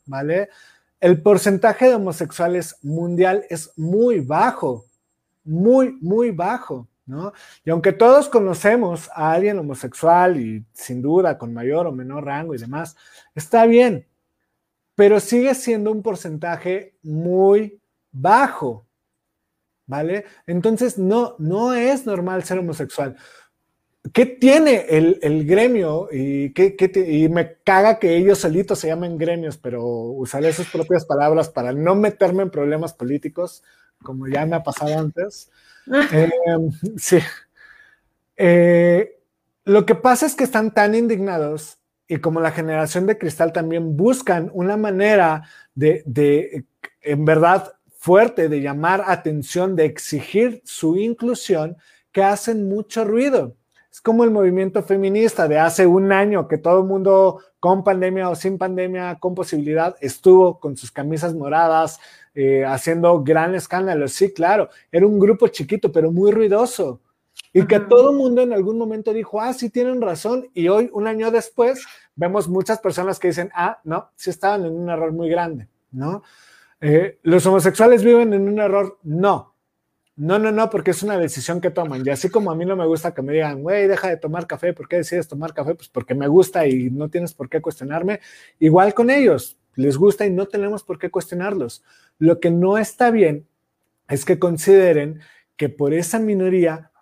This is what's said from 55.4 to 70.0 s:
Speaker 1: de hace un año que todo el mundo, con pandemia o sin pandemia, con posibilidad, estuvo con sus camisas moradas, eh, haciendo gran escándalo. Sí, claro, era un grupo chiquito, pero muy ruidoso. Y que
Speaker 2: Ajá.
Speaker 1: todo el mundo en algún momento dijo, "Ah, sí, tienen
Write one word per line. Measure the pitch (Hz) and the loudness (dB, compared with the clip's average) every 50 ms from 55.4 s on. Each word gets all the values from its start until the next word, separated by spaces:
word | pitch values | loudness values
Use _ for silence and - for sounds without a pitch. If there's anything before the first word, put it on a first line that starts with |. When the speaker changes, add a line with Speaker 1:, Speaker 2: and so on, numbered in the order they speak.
| 170 151 | 0 2
Speaker 1:
de | 151 156 | 2 2
hace | 160 165 160 - 190 | 2 2 2 4 4
un | 175 175 190 190 196 196 | 4 4 4 4 2 2
año | 190 202 208 208 180 151 - | 2 2 2 0 -2 -2 -2
que | 160 151 | -4 -2
todo | - 170 180 190 | 2 2 4 4
el | 190 | 2
mundo, | 190 196 196 190 196 190 190 190 185 185 - - _ _ _ | 2 -2 0 2 4 4 6 6 4 2 -2 -12 _ _ _
con | - 175 190 196 185 | 0 2 2 2 2
pandemia | 202 190 185 185 185 185 190 185 180 | 0 0 0 -2 -2 -2 -4 -4 -4
o | 170 | -6
sin | 160 - 190 196 180 | -4 -4 -6 -4 -4
pandemia, | 185 190 185 185 185 185 185 180 180 180 175 - | -6 -6 -4 -4 -6 -6 -6 -8 -8 -8 -10 -6
con | - 185 180 | -6 -6 -6
posibilidad, | 185 180 - 170 151 143 151 151 160 165 180 180 - | -6 -6 -6 -4 -4 -4 -2 -2 0 -2 -2 -4 -6
estuvo | 143 131 - - - 190 185 185 185 175 170 - | -10 -10 -10 0 4 6 8 8 6 4 0 -4
con | - 151 135 | -8 -10 -10
sus | - - 117 | -10 -14 -14
camisas | - - 139 147 160 156 170 170 165 | -12 -10 -6 -6 -6 -4 -4 -6 -6
moradas, | 165 139 143 151 160 170 165 160 160 160 156 - - - - - _ - _ _ | -6 -6 -2 0 2 2 2 2 2 0 -2 -6 -12 -20 -20 -20 _ -20 _ _
eh, | 147 135 135 135 135 135 | -2 0 2 2 2 0
haciendo | 131 135 131 - 165 165 170 170 175 175 165 135 | -2 -4 -4 -4 -4 -2 2 4 4 4 4 2
gran | 139 160 160 160 175 190 | 2 2 2 2 0 -4
escándalo. | 180 156 - 175 180 190 190 170 151 143 131 | -6 -6 -6 -6 -4 -2 -2 -2 -2 -4 -4
Sí, | - - 196 196 - | -2 -2 -2 -2 0
claro, | - 165 175 208 214 - - _ _ _ _ | -2 0 2 2 2 0 -2 _ _ _ _
era | - 170 190 | 2 2 4
un | 208 214 202 | 4 4 4
grupo | 190 202 226 - 247 202 | 4 4 4 4 2 0
chiquito, | - - 147 131 208 208 - 185 - | 0 -4 -6 -6 -4 -2 -2 0 0
pero | 165 160 160 | 2 0 2
muy | 170 180 196 208 214 | 0 2 2 2 4
ruidoso. | 226 220 208 202 214 247 240 - - 180 135 120 - _ _ _ _ _ _ _ - - _ _ | 4 2 2 2 2 0 -2 -2 -4 -6 -6 -6 -10 _ _ _ _ _ _ _ -20 -20 _ _
Y | 185 - | 2 4
que | - 214 | 4 4
Speaker 2:
Ajá. | 208 208 202 | 2 4 6
Speaker 1:
todo | 240 240 254 277 | 8 8 8 6
el | 285 | 4
mundo | 277 262 254 240 247 | 2 2 2 2 2
en | 254 247 226 | 2 2 0
algún | 196 185 202 220 233 | 0 0 0 -2 -2
momento | 233 214 220 220 214 226 214 | -4 -4 -6 -6 -4 -4 -4
dijo, | 226 214 - - 214 | -4 -4 -6 -6 -4
"Ah, | 220 254 254 | -4 -4 -6
sí, | 254 247 220 | -6 -8 -6
tienen | - 240 247 254 254 247 | -2 -2 -2 -2 -2 -2